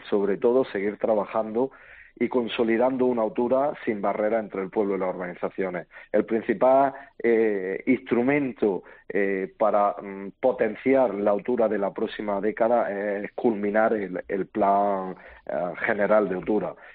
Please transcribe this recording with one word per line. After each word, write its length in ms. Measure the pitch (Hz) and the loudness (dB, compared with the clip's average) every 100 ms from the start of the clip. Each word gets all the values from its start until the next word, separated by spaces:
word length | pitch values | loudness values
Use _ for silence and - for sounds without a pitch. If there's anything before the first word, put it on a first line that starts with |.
| - | -2
sobre 300 | 107 98 92 | 0 0 2
todo 260 | 120 131 | 4 2
seguir 320 | 127 101 101 101 | 0 -2 -4 -2
trabajando 760 | 113 107 95 113 110 110 135 - - - - | 0 0 0 -4 -2 -2 -4 -6 -20 -20 -20
y 140 | - 117 | -4 -2
consolidando 800 | 131 113 - 113 113 127 131 127 | 0 -2 0 0 2 2 2 0
una 180 | 120 | 2
Otura 480 | 110 95 120 131 143 - | 0 0 0 0 0 -2
sin 160 | - 104 | -6 -2
barrera 360 | 101 98 107 113 | -2 0 0 0
entre 240 | 101 95 | -2 -6
el 80 | 95 | -2
pueblo 260 | 110 101 95 | -2 0 0
y 20 | |
las 100 | 92 | -2
organizaciones. 800 | 90 90 85 95 - 92 90 - - - | -4 -8 -6 -8 -4 -4 -4 -10 -20 -2
El 120 | 110 101 | -2 0
principal, 640 | 113 104 101 127 135 139 - - - | -2 0 2 4 6 4 -2 -18 -2
eh, 640 | 117 113 113 101 92 95 - | 2 4 2 0 -4 -4 0
instrumento, 960 | 127 - 117 123 147 135 110 107 90 - - - | 0 2 0 2 2 -2 0 0 0 -6 -20 -6
eh, 440 | 101 98 95 95 - | -2 0 -2 -4 0
para, 380 | 107 104 101 - | 2 4 2 0
mm, 320 | 101 98 98 - | -10 -10 -12 -2
potenciar 760 | 131 101 113 104 127 135 123 | 0 2 -2 0 2 4 2
la 180 | 101 101 | 2 0
Otura 360 | 101 90 120 110 | 0 0 0 2
de 100 | 104 | 0
la 140 | 98 | -2
próxima 480 | - 107 - 107 98 | -4 -6 -4 -4 -2
década 500 | 104 104 113 120 95 | -2 0 2 2 0
es 400 | 101 104 101 101 | -2 -4 -4 -6
culminar 600 | - 120 104 104 107 110 | -2 0 0 0 2 2
el, 280 | 110 95 90 - | 0 -2 -8 -6
el 180 | 101 87 | -6 -4
plan, 680 | 110 98 101 101 98 92 85 - - - | 0 2 2 2 -2 -6 -10 -18 -18 -8
eh, 260 | 71 87 - - | -6 -6 -4 -4
general 420 | 104 98 107 98 | -2 2 4 2
de 80 | 92 | -2
Otura. 380 | 82 107 85 - - | -2 -2 -2 -10 -20